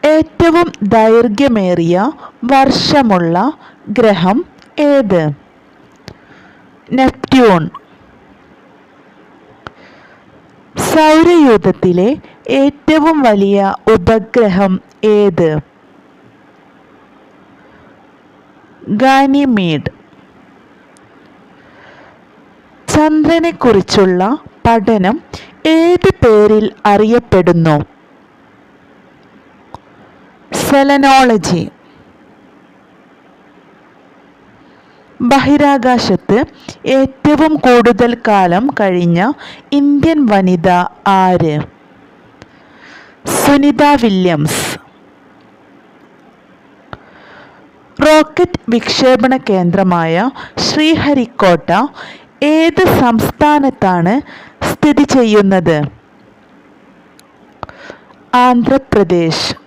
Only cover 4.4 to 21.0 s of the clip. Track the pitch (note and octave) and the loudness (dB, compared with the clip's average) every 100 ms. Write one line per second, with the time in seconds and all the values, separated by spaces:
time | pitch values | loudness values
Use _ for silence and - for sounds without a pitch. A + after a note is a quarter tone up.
4.4 | F4+ _ - - D4 C#4 A3 F3+ D#3 C#3+ | -4 _ -18 -4 0 2 0 0 -2 -6
5.4 | _ _ _ _ _ _ - - _ - | _ _ _ _ _ _ -20 -20 _ -20
6.4 | - - _ _ _ B3+ C4 - - C4 | -20 -20 _ _ _ -2 -2 -2 -2 2
7.4 | A#3+ F3+ D#3+ - _ _ _ _ _ _ | 4 2 -2 -12 _ _ _ _ _ _
8.4 | _ _ _ _ _ _ _ _ - _ | _ _ _ _ _ _ _ _ -20 _
9.4 | _ - - _ - - _ _ _ - | _ -20 -20 _ -20 -20 _ _ _ -20
10.4 | _ _ _ - - D#4+ D#4 D#4 E4+ F4 | _ _ _ -10 -2 0 4 4 4 4
11.4 | C#4 G#3+ F#3+ F3+ F#3 F3 G3 C#4+ - - | 4 4 0 -2 0 0 0 -2 -10 -20
12.4 | - C4+ C#4 C#4+ - D#4 D4+ D#4+ B3+ G#3 | -6 0 0 -2 -2 0 2 2 0 2
13.4 | G3 G3+ G3 - - A3+ F3 A3 A3 B3 | 0 0 -2 -4 -2 0 0 -2 -2 -2
14.4 | G#3+ F#3 G3 F#3 _ _ G#3+ G#3 G3+ D#3+ | 0 0 0 -2 _ _ 0 2 0 0
15.4 | E3 D3+ - _ _ _ _ _ _ _ | -2 -2 -8 _ _ _ _ _ _ _
16.4 | _ _ _ _ _ _ _ _ _ _ | _ _ _ _ _ _ _ _ _ _
17.4 | _ - - - - _ _ _ _ _ | _ -20 -20 -20 -20 _ _ _ _ _
18.4 | _ _ _ _ - G#3 C4 C4+ C#4 C#4 | _ _ _ _ -8 -2 2 2 2 0
19.4 | C#4 A3 F3+ D3+ - - _ _ _ _ | 0 0 -2 -4 -6 -14 _ _ _ _
20.4 | _ _ _ _ _ _ | _ _ _ _ _ _